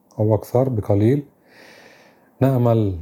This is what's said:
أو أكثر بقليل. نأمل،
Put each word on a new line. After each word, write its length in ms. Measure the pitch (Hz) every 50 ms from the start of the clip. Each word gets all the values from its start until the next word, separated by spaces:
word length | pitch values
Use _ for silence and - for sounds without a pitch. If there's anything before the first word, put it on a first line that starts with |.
| _ _ _ -
أو 160 | 110 107 107
أكثر 340 | 101 - - - 123 131 131
بقليل. 540 | 127 104 98 - 104 101 104 113 135 147 143 - _ _ _ _ _ - - - - - - - - - - _ _ _ _ _ _ _
نأمل، 580 | 127 135 135 123 120 117 113 113 107 101 92 82